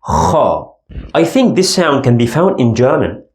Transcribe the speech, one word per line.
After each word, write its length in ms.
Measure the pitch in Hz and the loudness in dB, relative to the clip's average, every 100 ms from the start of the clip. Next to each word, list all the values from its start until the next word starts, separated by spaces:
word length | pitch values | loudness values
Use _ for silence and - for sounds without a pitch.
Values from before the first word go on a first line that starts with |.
Kha. 680 | - - 170 160 110 78 - _ _ - - | -2 -2 0 2 0 -2 -8 _ _ -18 -6
I 100 | - | -2
think 320 | 165 262 240 175 | 0 2 2 2
this 180 | 180 | 0
sound 300 | - 165 135 | 0 0 0
can 120 | 120 120 | 2 2
be 100 | 120 | 0
found 340 | 143 185 - | 0 0 2
in 140 | 120 | 0
German. 500 | 110 131 - 92 - - | 2 0 0 -4 -8 -18